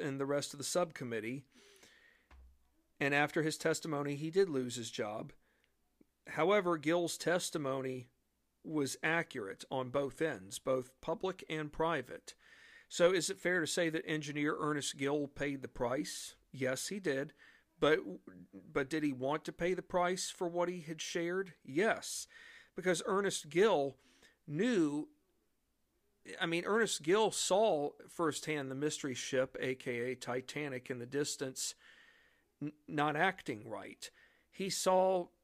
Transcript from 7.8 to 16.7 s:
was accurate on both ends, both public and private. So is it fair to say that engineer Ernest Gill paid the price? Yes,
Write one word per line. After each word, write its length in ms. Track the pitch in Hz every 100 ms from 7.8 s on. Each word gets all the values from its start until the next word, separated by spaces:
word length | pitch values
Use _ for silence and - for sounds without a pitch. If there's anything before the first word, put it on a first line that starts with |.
| 131 127 120 _ _ _ _ _
was 320 | - 156 135 -
accurate 640 | 160 165 156 123 95 - -
on 200 | 135 127
both 320 | 143 139 -
ends, 360 | 160 113 95 -
both 400 | 135 131 123 _
public 420 | - - 185 185 -
and 200 | 156 151
private. 640 | - 160 156 123 - - - - - - - -
So 240 | - 175
is 160 | 185 151
it 120 | 185
fair 200 | 175 180
to 60 | 151
say 240 | - 165
that 160 | 156 -
engineer 500 | 156 143 147 147 -
Ernest 380 | 151 147 135 143
Gill 300 | 139 147 143
paid 340 | - 147 139
the 80 | 123
price? 680 | - 123 135 185 - - - _
Yes, 380 | 131 127